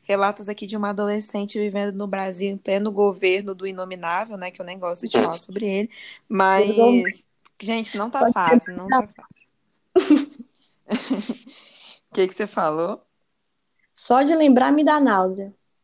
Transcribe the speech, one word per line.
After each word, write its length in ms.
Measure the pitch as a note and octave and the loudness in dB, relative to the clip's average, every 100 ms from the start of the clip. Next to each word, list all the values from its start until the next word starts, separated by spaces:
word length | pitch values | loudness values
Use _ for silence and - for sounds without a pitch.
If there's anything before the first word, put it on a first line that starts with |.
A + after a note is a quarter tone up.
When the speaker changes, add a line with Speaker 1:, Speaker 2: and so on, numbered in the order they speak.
Speaker 1:
Relatos 480 | - G3 G3+ G#3 G3+ | -4 0 0 -2 -8
aqui 160 | G#3 G3+ | -10 -8
de 100 | G#3+ | -6
uma 140 | G3+ | -4
adolescente 680 | G3+ G#3 G#3 G#3 G#3 G3+ A3 | -2 -2 -4 -4 -6 -6 -4
vivendo 360 | G#3 G3 G3+ G3 | -4 -4 -4 -6
no 120 | G3+ | -6
Brasil 420 | G3 F#3+ F3+ G3 | -6 -6 -6 -6
em 80 | G3 | -6
pleno 340 | - G3 G#3+ | -2 -2 0
governo 640 | G3+ G3+ F#3+ F#3+ F#3+ G3+ | 2 2 2 2 2 -2
do 140 | F#3 F#3+ | -8 -10
inominável, 680 | F#3 F#3 F#3 E3+ F3 A3+ G3+ | -8 -10 -8 -4 -4 -4 -8
né? 140 | F3+ | -12
Que 100 | - | -12
eu 40 | F3+ | -14
nem 140 | F#3+ | -8
gosto 280 | F3+ F3 A#3 | -8 -6 -2
de 120 | A#3 | 0
falar 180 | G#3+ E3+ | 0 -2
sobre 300 | - F#3+ G#3+ | -8 -6 -4
ele. 200 | F#3+ G#3+ - - - - G3 F#3+ F#3+ | -2 -4 -8 -20 -20 -6 0 4 4
Speaker 2:
Deus 500 | G3+ A3 A#3 B3 F3+ | 2 4 4 4 0
Speaker 1:
Mas, 180 | - - _ _ - | -6 -16 _ _ -14
gente, 340 | G3+ A3+ A3 G#3 | -6 -6 -6 -6
não 120 | A3 | -4
tá 160 | C4+ A#3+ | 0 0
Speaker 2:
Pode 80 | |
Speaker 1:
fácil, 420 | A3+ F3 B3 - F3+ | 2 4 4 2 -8
Speaker 2:
ser 0 | |
Speaker 1:
não 160 | F#3+ | -2
Speaker 2:
não. 20 | |
Speaker 1:
tá 140 | C4 G#3+ | 0 -2
fácil. 400 | - - _ _ _ _ _ _ F4+ - D4+ - - - _ _ _ - | -8 -20 _ _ _ _ _ _ 2 6 4 4 -10 -20 _ _ _ -6
<laughs> 680 | A#3 - G#3 G#3 - B3+ - - - - - _ | -6 -4 -6 -6 -10 -12 -20 -20 -20 -20 -20 _
O 20 | - | -2
que 120 | F#3 | -2
que 60 | |
você 140 | - G#3 | -2 -6
falou? 580 | - E3 D#3 E3+ A3 _ _ _ _ _ _ _ _ _ - | -2 -2 -2 -4 -6 _ _ _ _ _ _ _ _ _ -10
Speaker 2:
Só 260 | - B3 | 2 4
de 140 | C#4+ E4 | 4 4
lembrar 360 | D4+ B3 C4 | 6 6 6
me 120 | D4 D4+ | 4 4
dá 140 | D4+ | 4
náusea. 520 | C4 G3 F#3 F#3+ G3 - _ _ | 4 4 2 -2 -10 -16 _ _